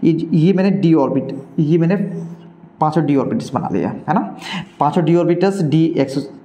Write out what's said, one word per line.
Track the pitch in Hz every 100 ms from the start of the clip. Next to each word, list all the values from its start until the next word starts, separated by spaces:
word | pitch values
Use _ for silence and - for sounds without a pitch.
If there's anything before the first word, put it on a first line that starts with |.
ये, | - 160 -
ये | 165 160
मैंने | 190 196 190
d | 160 160
orbit, | 131 135 131 - - -
ये | 151 170
मैंने | 165 202 202 - - - - - - -
पांचों | 156 156 147
d | 143
orbitals | 117 113 -
बना | 120 -
लिया, | 92 87 - -
है |
ना। | 180 - - - 190 - -
पांचों | 143 165
d | 160 170
orbitals, | 170 170 190 196
डी | 156 156 165 -
एक्स | 135 143 - -